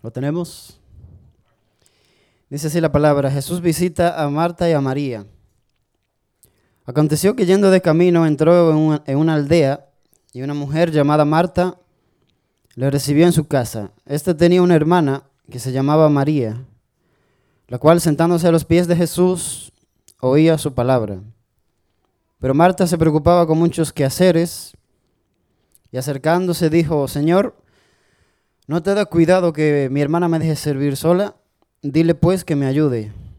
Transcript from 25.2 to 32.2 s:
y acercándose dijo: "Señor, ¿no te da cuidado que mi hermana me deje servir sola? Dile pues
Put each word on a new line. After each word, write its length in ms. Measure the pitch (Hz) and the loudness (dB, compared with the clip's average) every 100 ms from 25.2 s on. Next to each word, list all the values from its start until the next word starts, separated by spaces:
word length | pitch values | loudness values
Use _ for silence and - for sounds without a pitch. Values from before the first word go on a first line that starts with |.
| _ _ _ _ _ _ _ | _ _ _ _ _ _ _
y 60 | 127 | -10
acercándose 720 | 135 135 156 175 185 165 165 | -8 -6 -2 0 0 -2 0
dijo: 380 | 165 156 156 135 | 2 0 -2 -2
"Señor, 480 | 147 151 180 202 - _ _ _ _ _ _ _ _ _ _ - | -2 0 2 0 -8 _ _ _ _ _ _ _ _ _ _ -6
¿no 160 | 160 | -4
te 140 | 170 202 | -2 -2
da 100 | 208 | 0
cuidado 480 | 170 165 185 175 | 2 4 4 2
que 360 | 151 151 147 135 | 0 0 0 0
mi 100 | 139 | -2
hermana 260 | 147 165 175 | -2 0 0
me 120 | 165 | -2
deje 160 | 160 147 | -2 -4
servir 420 | 151 135 143 135 | -4 -2 -2 -2
sola? 380 | 160 180 202 - _ _ _ _ | 0 0 -2 -8 _ _ _ _
Dile 320 | 143 143 165 | -4 0 0
pues 280 | 165 | 2